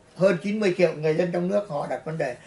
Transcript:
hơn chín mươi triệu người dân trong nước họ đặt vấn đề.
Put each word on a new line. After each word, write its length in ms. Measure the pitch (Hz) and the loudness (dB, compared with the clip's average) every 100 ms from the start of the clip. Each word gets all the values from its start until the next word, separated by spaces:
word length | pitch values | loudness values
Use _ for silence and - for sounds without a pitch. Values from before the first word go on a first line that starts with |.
| _ - | _ 0
hơn 220 | 190 170 | 2 2
chín 180 | 202 214 | -2 0
mươi 140 | 202 180 | 0 4
triệu 140 | 165 | 2
người 220 | 147 156 | 2 0
dân 160 | 160 175 | 2 0
trong 160 | 175 180 | 0 0
nước 200 | 202 202 | -2 -2
họ 180 | 143 143 | -6 -4
đặt 180 | - | -6
vấn 140 | 160 160 | -6 -6
đề. 180 | 135 - | -6 -6